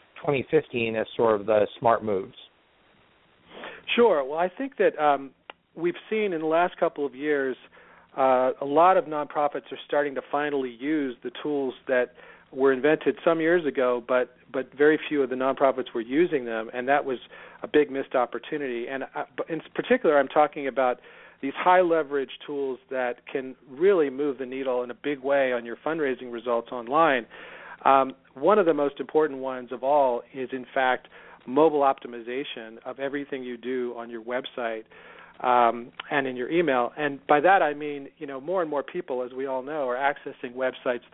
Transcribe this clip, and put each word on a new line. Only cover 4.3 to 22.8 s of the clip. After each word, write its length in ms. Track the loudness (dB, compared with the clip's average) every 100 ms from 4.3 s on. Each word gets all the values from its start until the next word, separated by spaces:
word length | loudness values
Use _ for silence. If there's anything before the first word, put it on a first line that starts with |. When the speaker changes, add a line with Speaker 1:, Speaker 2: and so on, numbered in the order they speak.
| -2
Speaker 2:
I 100 | -2
think 280 | -2 -8 0
that, 200 | 2 4
um, 320 | 4 2 -2 _ -20 -20 _
we've 200 | -4 -4 -4 -4
seen 240 | -2 -2
in 80 | -2
the 60 | 0
last 300 | 2 2 0
couple 260 | -2 0
of 100 | -6
years, 420 | -4 -2 0 0 -6 -12 -20 -20 -20 _ 0
uh, 360 | 4 4 2 -2
a 40 |
lot 320 | 0 4 6 6
of 100 | 0
nonprofits 640 | -6 -4 -2 -2 -4 -10
are 60 | -16 -4
starting 280 | -2 -2
to 80 | -6 -4
finally 460 | -4 -2 -2 -4 -6
use 380 | -4 -2 -4 -6
the 80 | -12 -8
tools 320 | -6 -4 -4 -6 -2
that 240 | 0 0 -6 -20 -20 _
were 200 | 2 2
invented 440 | 4 4 4 0 0
some 160 | 0 2
years 260 | 2 2 0
ago, 360 | 0 0 0 0
but, 300 | 0 0 _ _
but 140 | -8 -8 4
very 220 | 4 4 0
few 140 | -2
of 80 | 0
the 60 | 0
nonprofits 560 | -2 2 2 2 -4
were 60 | -6
using 440 | -2 0 2 0
them, 260 | -4 -6 -6
and 140 | -6 0
that 180 | 0
was 140 | 0 -6 -10 -20 -20 -14
a 60 | 0
big 220 | 2 2
missed 240 | -2 -2
opportunity. 720 | -2 -2 -4 -10 -8 -6 -6 -8
And, 160 | -8
uh, 220 | -8 -10 -10 -10
b-, 80 | -8
in 120 | -8 -8
particular, 440 | -8 0 2 4 4
I'm 100 | 4
talking 400 | 2 2 0 -4
about 320 | 0 0 -2 -10 -20 -20 _
these 140 | -8 0
high 240 | 4 6
leverage 500 | 6 2 0 -4 -6 -10 -10
tools 320 | -6 -6 -8